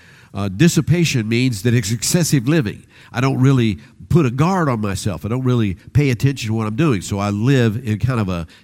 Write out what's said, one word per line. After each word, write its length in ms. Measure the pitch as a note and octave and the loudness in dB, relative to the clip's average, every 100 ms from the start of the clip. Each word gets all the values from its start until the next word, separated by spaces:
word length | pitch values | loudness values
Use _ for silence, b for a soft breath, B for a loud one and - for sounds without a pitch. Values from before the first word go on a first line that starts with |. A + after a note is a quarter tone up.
| b b b | b b b
Uh, 160 | G2+ G2+ | -8 -4
dissipation 800 | F#2+ E3+ E3 B2+ F3 D#3+ B2 G#2+ | 2 2 2 0 0 0 -2 0
means 320 | A#2 C3 G2+ | 0 0 -2
that 140 | A#2+ | 0
it's 160 | A#2+ G#2 | 0 -2
excessive 580 | A#2 - F3+ D3+ C#3+ A#2 | -4 0 0 2 0 2
living. 360 | E3 G2+ - - B B | 0 0 -6 -16 B B
I 80 | A#2+ | -2
don't 180 | C3+ B2+ | -2 2
really 420 | C3+ C3 A2+ F#2 B B - | 4 4 2 -2 B B 0
put 160 | E3+ | 2
a 60 | B2+ | 2
guard 400 | B2+ E3 F#3+ D3+ | 2 0 2 0
on 100 | A2+ | 0
myself. 460 | G#2 G2 G#2+ D#2+ G2+ | -2 -4 -4 -4 -4
I 20 | |
don't 160 | B2+ | -2
really 300 | B2+ B2 G#2 E2+ B | 0 2 0 -4 B
pay 160 | C3+ C#3+ | 0 2
attention 400 | A2+ C3+ C3+ A2 | 2 0 0 -4
to 60 | |
what 120 | A2+ G#2+ | -2 -2
I'm 100 | A2 | 0
doing, 260 | E3 G2 | 0 0
so 160 | - G2+ | -2 -4
I 100 | G2+ | -2
live 580 | G2+ B2 C3+ A2+ G#2 G#2+ | 0 2 2 2 0 -4
in 120 | G#2 | -2
kind 200 | B2 A#2+ | 0 0
of 120 | F#2+ | -2
a 160 | F2 D#2+ B | -4 -8 B